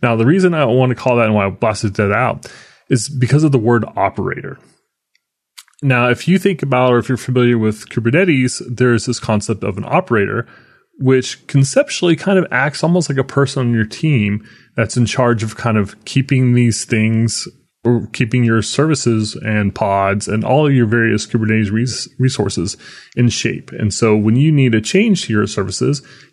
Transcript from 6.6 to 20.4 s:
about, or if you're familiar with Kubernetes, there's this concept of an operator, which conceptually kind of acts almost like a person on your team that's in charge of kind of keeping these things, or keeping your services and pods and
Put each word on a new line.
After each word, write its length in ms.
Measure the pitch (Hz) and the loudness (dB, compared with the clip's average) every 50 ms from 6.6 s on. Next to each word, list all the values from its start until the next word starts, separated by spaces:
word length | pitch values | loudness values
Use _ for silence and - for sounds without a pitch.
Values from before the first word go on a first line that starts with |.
| - | -2
about, 320 | 139 131 123 127 127 123 | -2 0 2 2 4 2
or 40 | 120 | 2
if 120 | 110 - | 2 0
you're 80 | 131 117 | -4 -4
familiar 400 | - - 123 127 123 120 120 113 | -4 -2 0 2 2 2 2 2
with 320 | 110 110 107 - - - | 0 -2 -2 -4 -10 -8
Kubernetes, 720 | - 120 110 117 127 165 196 185 151 131 127 123 - - - - 123 | -6 -2 -2 2 2 2 2 2 2 2 0 0 -2 -6 -10 -8 -2
there's 300 | 101 127 123 120 110 - | 0 2 4 4 2 0
this 160 | - 117 - | -2 -6 -6
concept 420 | - - 110 104 - - 110 - - | -2 -2 -2 -2 0 -2 -6 -4 -4
of 140 | 101 95 | -6 -6
an 80 | 101 101 | -6 -6
operator, 600 | - 139 170 185 - 117 107 101 101 101 110 - - - - _ _ _ _ _ _ _ - | -2 -2 -2 -2 0 0 0 0 -2 -2 -6 -8 -8 -14 -20 _ _ _ _ _ _ _ -4
which 480 | - 127 131 131 127 - - - _ | 0 2 2 2 0 -2 -10 -14 _
conceptually 680 | - - 139 135 - - 262 294 - - - - 175 165 | -2 2 2 2 2 2 0 0 0 -2 -2 0 0 0
kind 220 | - - 190 202 190 | 0 0 0 2 2
of 80 | 160 - | 0 0
acts 320 | - 123 135 151 143 - - | -2 -2 -2 -2 -4 -2 0
almost 280 | 165 175 180 165 - | 0 2 2 0 0
like 80 | 139 131 | -2 -4
a 60 | 131 | -4
person 420 | 131 - 139 139 135 - 135 123 | -2 0 0 0 0 0 -2 -2
on 80 | 120 117 | 0 0
your 100 | 113 107 | 0 0
team 640 | 110 - - - 156 147 120 104 101 101 107 - - - - _ _ - | -2 -4 -4 -2 0 2 2 2 0 -2 -4 -6 -12 -20 -20 _ _ -4
that's 200 | - 113 104 - | -4 -4 -2 0
in 80 | 127 120 | 0 0
charge 380 | 101 - - 127 120 117 107 107 | 0 0 0 2 2 2 0 -2
of 140 | 110 - | -6 -8
kind 200 | - - 120 107 | -6 -4 -2 0
of 260 | 107 101 98 - _ - | 0 -2 -2 -6 _ -12
keeping 480 | - - 139 135 135 143 131 127 123 123 | -4 -2 -2 0 0 0 2 2 2 2
these 320 | 123 120 120 110 - - | 2 2 2 0 -2 -4
things, 600 | - 117 110 107 110 113 110 113 113 - - - - - _ _ _ _ _ - | -4 -2 0 0 0 0 0 0 -2 -2 -6 -10 -12 -16 _ _ _ _ _ -2
or 240 | 117 123 113 - - - | 0 0 0 -2 -6 -4
keeping 320 | - 127 113 - 123 120 | -4 -4 -2 0 0 2
your 160 | 117 113 113 | 2 2 0
services 720 | 101 - - - 143 160 156 - - 123 113 110 107 107 - | 0 -2 0 0 0 0 0 0 0 0 0 0 -2 -4 -6
and 380 | - - 110 107 107 101 98 - | -8 -6 -2 -2 0 0 -2 -2
pods 540 | - 113 101 98 98 98 98 101 104 - - | -2 -2 0 0 0 0 0 0 -2 -2 -4
and 160 | 104 110 | -4 -2